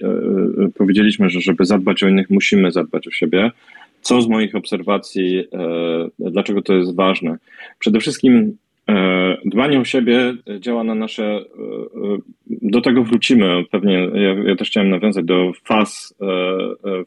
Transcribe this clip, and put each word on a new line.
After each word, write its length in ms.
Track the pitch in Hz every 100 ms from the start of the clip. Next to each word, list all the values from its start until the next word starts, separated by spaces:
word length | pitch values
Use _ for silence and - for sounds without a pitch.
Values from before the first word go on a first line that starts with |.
| 101
e, 640 | 90 87 98 92 - 98 -
powiedzieliśmy, 520 | 98 98 107 104 95
że 120 | 87
żeby 240 | 95 85 90
zadbać 380 | 101 95 92
o 40 | 98
innych, 220 | 98 95
musimy 420 | 98 - 101 92
zadbać 360 | 87 80 78 -
o 40 |
siebie. 400 | - 82 90 113 - _ - - _
Co 200 | - 123
z 60 | 117
moich 280 | 110 107 107
obserwacji, 880 | - 98 90 101 - 101 92 92 87 92 85 85 85 82 82 -
e, 100 | 92
dlaczego 300 | 90 101 101
to 120 | -
jest 220 | 95 90 87
ważne? 420 | 95 95 82 80 _ - - -
Przede 200 | 113 110
wszystkim, 580 | 156 - 135 120 107 104 _ _ -
e, 480 | 104 92 92 92 - 98
dbanie 340 | 98 143 135
o 60 | 117
siebie 480 | 135 120 120 123 120 - 104
działa 240 | 113 117
na 120 | 113 110
nasze, 280 | 110 -
e, 120 | 107 104
e, 840 | - - 53 53 57 - 101 101 - - -
do 340 | - 101 113
tego 220 | 120 120
wrócimy. 600 | 113 117 - 123 95 90 87
Pewnie 220 | 98 98 92 90
ja, 200 | 98 98
ja 220 | 95 101 95
też 140 | 110
chciałem 200 | 110 98
nawiązać 360 | 92 107 98 85
do 260 | 90 92 87
faz, 520 | - 110 104 - - -
e, 40 | 98
e, 800 | 92 92 95 95 95 101 92